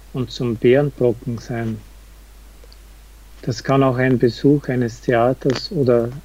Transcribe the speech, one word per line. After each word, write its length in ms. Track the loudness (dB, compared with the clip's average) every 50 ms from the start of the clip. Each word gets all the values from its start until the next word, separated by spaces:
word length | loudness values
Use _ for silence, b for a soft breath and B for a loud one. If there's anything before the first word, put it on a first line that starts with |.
| -18 -10 -8
und 160 | -8 -8 -8
zum 280 | -6 -6 -4 -4 -2
Bärenbrocken 800 | 2 4 4 4 4 2 0 0 0 0 0 0 -2 -4 -8 -8 -8
sein. 400 | -8 -8 -8 -6 -6 -6 -6 -8 -12 -16 -20 -20 -20 -20 -20 -20 -20 -20 -20 -20 -20 -20 -20 -20 -20 -20 -20 -20 -20 -20 -20 -20 -20 -20 -20 -20 -20 -20 -20 -12 -8
Das 200 | -8 -8 -6 -2
kann 180 | 0 2 4
auch 140 | 4 2 2
ein 240 | 2 2 2 2 2
Besuch 480 | 2 2 2 2 2 2 2 2 0
eines 340 | -2 -2 -2 -2 -4 -6 -6
Theaters 720 | -2 0 2 2 2 2 0 0 -2 -2 -2 -2 -4 -6
oder 380 | -4 0 2 2 2 2 0 -2 -6 -12